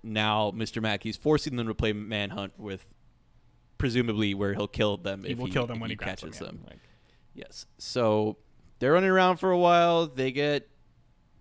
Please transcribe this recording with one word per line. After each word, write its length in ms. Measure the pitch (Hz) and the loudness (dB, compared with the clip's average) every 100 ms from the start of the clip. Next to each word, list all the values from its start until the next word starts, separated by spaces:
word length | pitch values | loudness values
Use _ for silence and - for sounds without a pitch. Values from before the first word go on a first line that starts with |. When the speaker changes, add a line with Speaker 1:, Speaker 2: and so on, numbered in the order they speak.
Speaker 1:
now 480 | 113 107 107 107 107 | -6 -2 0 2 0
Mister 320 | 104 110 117 | -2 -6 -4
Mackey's 340 | 110 104 110 - | -2 -2 -4 -4
forcing 420 | 147 151 151 123 | 2 2 0 -4
them 100 | 113 | -4
to 80 | 107 | -2
play 180 | 110 | -2
Manhunt 600 | 104 104 107 101 104 98 - | -2 -4 -4 -4 -6 -10 -10
with, 300 | 101 95 - _ _ _ _ _ _ _ _ - | -12 -12 -14 _ _ _ _ _ _ _ _ -4
presumably, 560 | 135 120 117 107 104 | 0 2 0 0 0
where 220 | 98 101 98 | 0 -2 -2
he'll 120 | 104 | -4
kill 300 | - 107 101 | 0 0 0
them 260 | 92 98 | -6 -8
Speaker 2:
He 100 | 98 | -8
Speaker 1:
if 40 | 120 | -8
Speaker 2:
will 80 | 123 | -4
Speaker 1:
he, 60 | |
Speaker 2:
kill 160 | 131 120 | -4 -4
them 80 | 113 | -6
Speaker 1:
if 40 | |
Speaker 2:
when 80 | 113 | -8
Speaker 1:
he 20 | |
Speaker 2:
he 40 | 107 | -8
grabs 240 | 92 92 | -8 -10
Speaker 1:
catches 160 | 80 - | -12 -12
Speaker 2:
them, 80 | - | -14
yeah, 40 | |
Speaker 1:
them. 140 | - - | -14 -18
Speaker 2:
like 100 | - - _ _ _ _ - | -20 -20 _ _ _ _ -20
Speaker 1:
Yes. 320 | - - - - | -18 -18 -20 -16
So 600 | - 127 113 107 107 - _ _ - - | -6 0 2 4 2 -4 _ _ -20 -2
they're 140 | 127 | 2
running 180 | 170 190 | 4 6
around 260 | 185 185 175 | 4 4 4
for 140 | 185 | 2
a 80 | 180 | 4
while. 480 | 175 170 170 170 165 | 6 6 6 4 0
They 240 | 131 131 | -2 -2
get, 360 | 131 147 143 - _ _ _ _ _ _ _ | 0 0 0 -4 _ _ _ _ _ _ _